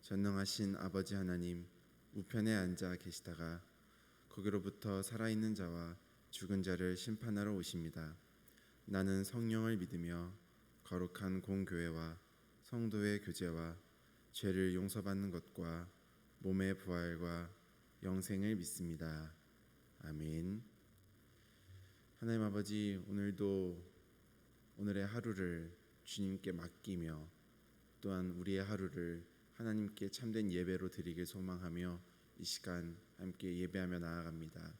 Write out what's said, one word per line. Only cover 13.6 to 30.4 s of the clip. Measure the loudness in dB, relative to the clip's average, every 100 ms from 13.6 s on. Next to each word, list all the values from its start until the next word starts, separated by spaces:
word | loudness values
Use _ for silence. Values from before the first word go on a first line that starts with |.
| -4 -6 -14 -20 -20 -20 -14
죄를 | -2 2 4 4
용서받는 | 4 0 -2 0 0 0
것과 | -2 -6 -6 -4 -4 -8 -14 -20 -20 -20 -6
몸의 | 0 4 4 2
부활과 | 0 0 0 -2 -2 -2 -4 -10 -20 -20 -20 -6
영생을 | 0 0 2 2 2 2
믿습니다. | 0 -4 -2 -2 -2 -4 -6 -10 -20 -20 -20 -20 -20 -12
아멘. | -6 -4 -2 0 -2 -4 -8 -20 -20 -20 -20 -20 -20 -20 -20 -20 -20 -20 -20 -20 -20 -6
하나님 | 0 2
아버지, | 4 2 0 2 2 0 0
오늘도 | 0 0 2 2 4 2 -2 -10 -18 -20 -20 -20 -20 -20 -20 -20 -4
오늘의 | 0 2 0
하루를 | 0 -2 0 0 0 -4 -10 -20 -20
주님께 | -10 -2 0 0 -2
맡기며, | -4 -6 -10 -6 -2 -2 -4 -8 -16 -20 -20 -20 -20 -20 -8
또한 | -2 0 0
우리의 | -2 0 0
하루를 | 2 0 -2 -2 -4 -4 -8 -20 -20
하나님께 | -6 -2 0 0 -2 -6
참된 | -4 -2 2